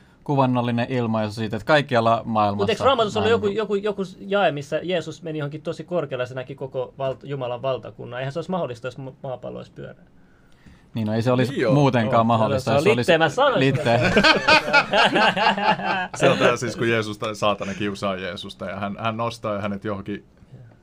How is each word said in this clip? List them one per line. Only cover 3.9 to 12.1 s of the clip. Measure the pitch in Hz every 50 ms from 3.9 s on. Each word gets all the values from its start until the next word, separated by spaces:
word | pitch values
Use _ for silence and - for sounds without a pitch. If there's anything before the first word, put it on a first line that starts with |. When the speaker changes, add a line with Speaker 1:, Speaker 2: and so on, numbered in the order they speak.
| 202 196 190
Speaker 2:
joku | 175 - - 190 196
jae, | 196 202 196 165
missä | 143 147 143 - 160 151 156
Jeesus | 170 185 170 156 160 151 - 185
meni | 165 156 156
johonkin | 147 143 151 151
tosi | 151 170 156 - 156
korkealle | - 175 170 147 143 139 123 123
ja |
se | 117 127
näki | 131 127 127 139
koko | - 139 131 - 135 123 123 -
valt-, | - 135 135 127 113 -
Jumalan | 135 139 139 127 120 123 120
valtakunnan? | 127 135 131 120 110 113 110 - 123 120 120 123
Eihän | 131 135 139
se | 170
olisi | 156 180
mahdollista, | 185 180 160 127 120 113 -
jos | 127 123
ma-, | - 135 131 127 - -
maapallo | 135 123 120 127 127 123 123
olisi | 123 -
pyöreä. | - - 139 - - - - _ _ - - _ _ _ _ _ - - - - - - _ _ -
Speaker 1:
Niin, | 113 110
no | 107 110
ei | 113
se | 110 127
olisi | 123 123 127 123
Speaker 3:
Niin | 277 208
joo. | 135 110 139
Speaker 1:
muutenkaan | 147 143 135 123 123 110 107